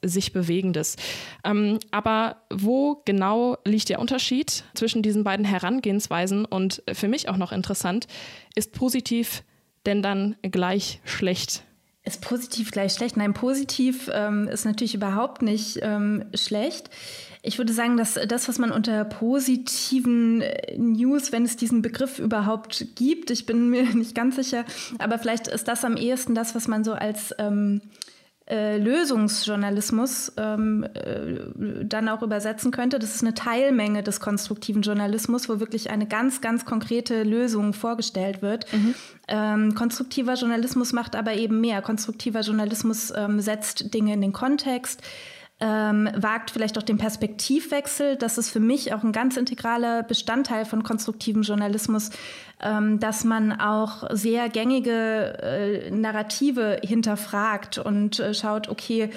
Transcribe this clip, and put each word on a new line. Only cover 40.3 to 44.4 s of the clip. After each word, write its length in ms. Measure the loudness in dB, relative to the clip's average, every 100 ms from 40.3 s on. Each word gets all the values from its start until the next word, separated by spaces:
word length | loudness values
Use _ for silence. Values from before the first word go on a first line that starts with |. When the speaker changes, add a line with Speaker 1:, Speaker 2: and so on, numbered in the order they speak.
Speaker 2:
Journalismus 580 | 0 0 0 0 0 0
macht 240 | 0 -2 -4
aber 180 | -2 0
eben 260 | 2 2
mehr. 200 | 2 2
Konstruktiver 600 | 0 -2 -4 -4 -2 -2
Journalismus, 720 | 0 0 0 0 0 0 -4 -2
ähm, 240 | 0 0
setzt 540 | 0 -2 -4 -6 -4
Dinge 200 | 0 2
in 80 | 2
den 120 | 0
Kontext, 680 | 0